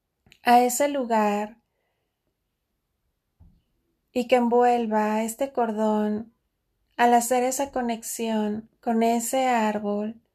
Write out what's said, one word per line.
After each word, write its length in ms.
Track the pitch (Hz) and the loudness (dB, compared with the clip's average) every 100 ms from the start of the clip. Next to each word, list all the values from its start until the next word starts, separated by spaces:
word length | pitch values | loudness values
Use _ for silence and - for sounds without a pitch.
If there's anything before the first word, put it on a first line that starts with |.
| _ _ _ _ | _ _ _ _
a 160 | 247 240 | 4 4
ese 300 | 247 247 285 | 4 0 -2
lugar 640 | 277 233 226 208 208 214 - _ _ _ _ _ _ _ _ _ _ _ _ _ _ _ _ _ _ - _ _ _ _ _ _ | -2 -2 0 0 -2 -6 -12 _ _ _ _ _ _ _ _ _ _ _ _ _ _ _ _ _ _ -20 _ _ _ _ _ _
y 160 | 247 240 | -6 0
que 80 | 254 | 2
envuelva 880 | 240 240 247 240 226 214 214 214 | 2 2 4 2 0 -2 0 -2
este 300 | 226 226 277 | -4 -4 -6
cordón 840 | 277 226 214 220 214 214 214 233 _ _ _ _ _ _ - | -2 -4 -2 0 0 -2 -4 -8 _ _ _ _ _ _ 0
al 160 | 240 | 4
hacer 300 | 240 233 254 | 4 2 0
esa 280 | 247 262 277 | 0 -2 -4
conexión 1000 | 262 240 226 - - 226 220 214 214 220 _ | -4 -4 -6 -8 -8 -4 -2 -2 -4 -10 _
con 240 | - 226 | -2 0
ese 440 | 226 233 233 262 254 | 2 0 0 0 0
árbol, 760 | 240 214 214 208 208 214 226 _ | 2 0 -2 -4 -4 -6 -10 _